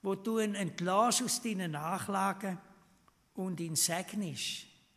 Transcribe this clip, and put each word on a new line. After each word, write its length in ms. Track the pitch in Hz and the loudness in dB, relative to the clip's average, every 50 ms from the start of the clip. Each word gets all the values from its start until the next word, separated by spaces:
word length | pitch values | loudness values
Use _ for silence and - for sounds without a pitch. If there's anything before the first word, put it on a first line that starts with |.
wo 140 | - 196 196 | -2 -2 -4
du 240 | 190 190 226 226 226 | -2 -2 0 2 2
ihn 160 | 220 214 202 | 2 2 0
entlässt 640 | 208 196 165 147 - 175 180 185 202 226 240 214 - | 0 -2 -2 -2 0 0 4 6 6 6 6 6 2
aus 200 | 254 233 - - | 2 2 0 0
deinen 300 | - 233 214 185 185 170 | 0 -2 -2 0 -2 -2
Nachlagen 840 | 151 147 151 165 190 185 - - 196 196 196 196 190 196 208 196 180 170 - - - - _ _ _ _ _ - _ _ _ _ _ | -2 -4 -2 -2 -2 -2 -2 0 0 2 2 2 0 0 -2 -4 -4 -4 -8 -18 -20 -20 _ _ _ _ _ -20 _ _ _ _ _
und 240 | - 185 190 180 151 | -4 -4 -4 -2 -4
ihn 160 | 170 165 160 | -4 -2 0
segnest. 920 | 143 - - 170 175 185 - - 208 208 165 139 - - - - - - - - _ _ _ _ | 2 2 2 0 -2 -4 -4 -4 -4 -4 -4 -4 -4 -6 -6 -6 -8 -10 -16 -20 _ _ _ _